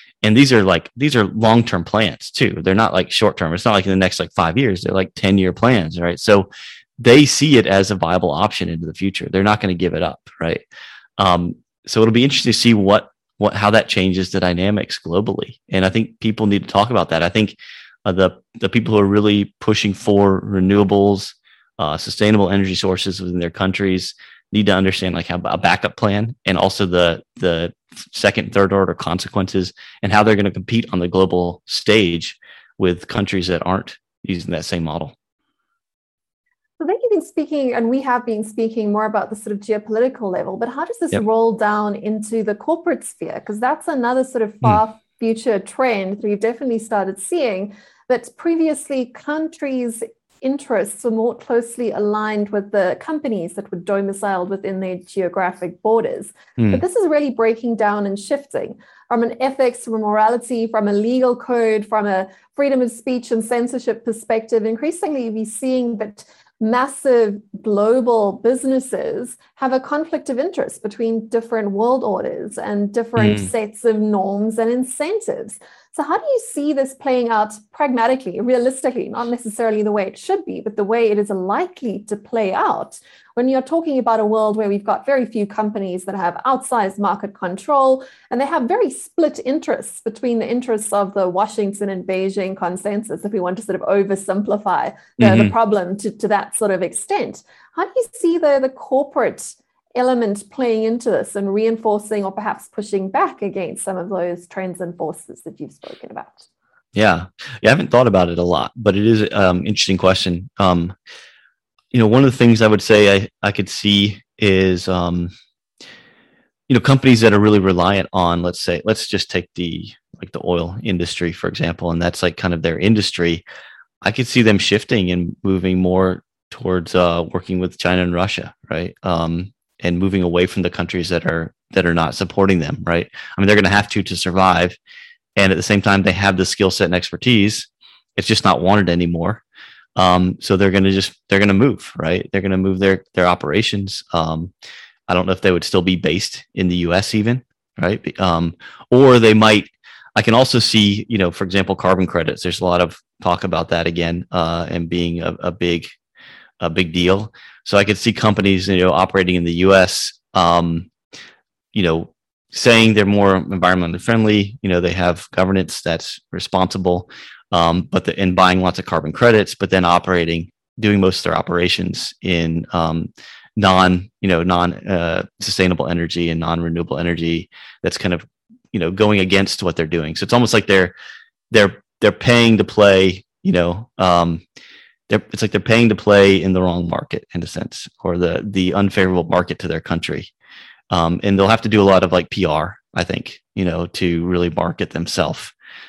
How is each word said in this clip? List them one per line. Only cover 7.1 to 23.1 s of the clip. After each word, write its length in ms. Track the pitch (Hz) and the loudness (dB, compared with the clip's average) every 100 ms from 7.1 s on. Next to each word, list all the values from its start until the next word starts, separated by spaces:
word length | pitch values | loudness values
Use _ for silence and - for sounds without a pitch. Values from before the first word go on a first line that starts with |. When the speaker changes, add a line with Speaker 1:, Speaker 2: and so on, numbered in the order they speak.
| 127 | 8
Speaker 1:
see 320 | 143 - 151 135 | 8 4 4 4
it 100 | 104 | 4
as 240 | 98 98 | 2 2
a 100 | 98 82 | 0 0
viable 260 | 90 92 | 0 0
option 360 | 73 104 - 87 | 0 0 -2 -6
into 180 | 82 82 | -6 -8
the 120 | 80 | -6
future. 260 | 98 - - | -6 -6 -4
They're 200 | 95 98 | 0 2
not 100 | 107 | 2
gonna 140 | 101 87 | 0 -2
give 100 | 90 | -2
it 80 | 82 | -2
up, 180 | 85 - - - | -4 -6 -18 -8
right? 220 | 82 - _ - - - _ - | -6 -6 _ -20 -20 -20 _ 0
Um, 360 | 98 87 87 - _ _ - | 2 2 0 -8 _ _ -4
so 160 | - | 2
it'll 160 | 113 113 | 4 4
be 40 | |
interesting 280 | 135 135 123 | 2 0 0
to 60 | 113 | 2
see 160 | 120 | 4
what, 360 | 110 98 101 - _ _ - | 4 4 4 2 _ _ -2
what, 160 | 104 | -2
how 160 | 98 104 | 0 2
that 180 | 107 - | 2 2
changes 420 | - 95 92 92 | 0 0 0 -2
the 100 | 98 | -2
dynamics 580 | 90 87 95 104 - - | 0 0 0 -2 -4 -8
globally. 600 | - 87 107 98 - - - | -4 -2 -2 -4 -8 -14 -6
And 140 | 92 | 0
I 40 | 95 | 2
think 300 | 113 113 - | 0 -4 -4
people 260 | 113 107 110 | -6 -2 0
need 160 | 101 | 0
to 40 | 82 | 0
talk 220 | - 110 | 0 2
about 180 | 113 85 | 2 0
that. 120 | 80 | 0
I 60 | 85 | 0
think, 280 | 110 104 - - - - _ | 0 -2 -4 -20 -20 -20 _
uh, 80 | - | -4
the, 180 | 90 92 - _ - | 2 0 0 _ -8
the 100 | 107 | -2
people 260 | 117 113 | -2 2
who 60 | 107 | 2
are 60 | 98 | 4
really 480 | 101 104 104 101 - | 4 2 2 0 -6
pushing 340 | - 107 104 | -2 0 0
for 460 | 95 - 101 101 95 | -2 2 4 4 2
renewables, 920 | 101 98 92 101 101 101 101 98 - - _ _ _ - | -2 0 2 4 4 4 2 0 -4 -16 _ _ _ -8
uh, 180 | 76 80 | -6 -6
sustainable 540 | - - 104 107 95 | -8 -2 2 4 2
energy 240 | 101 95 | 0 -2
sources 460 | 92 98 92 - | -2 -2 -2 -4